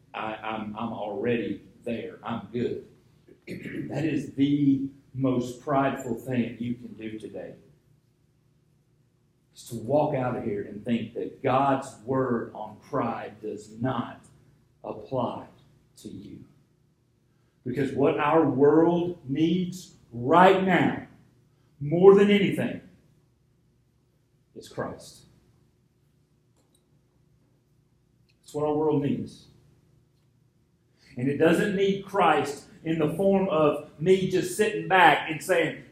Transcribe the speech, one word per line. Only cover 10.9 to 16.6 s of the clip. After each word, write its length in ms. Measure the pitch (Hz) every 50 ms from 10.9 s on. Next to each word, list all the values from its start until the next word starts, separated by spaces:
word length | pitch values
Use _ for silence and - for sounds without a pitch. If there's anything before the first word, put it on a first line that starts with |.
| 117 110 - - -
that 280 | 104 95 90 - - -
God's 540 | 131 127 135 139 139 131 127 - - - - 104
word 480 | 117 135 131 131 123 117 113 - - -
on 220 | 101 107 104 104 - - -
pride 520 | 143 131 120 117 113 107 107 101 104 104 107
does 300 | 107 98 - - - 110 113
not 440 | 123 131 127 123 127 - - - - - _ _ _ _ _ _ _ _ _ _ -
apply 640 | 107 - - - - 135 127 120 202 202 - - - - _ _ _ _ _ _ _ _ -
to 100 | - 214
you. 300 | - - - - - - - - _ _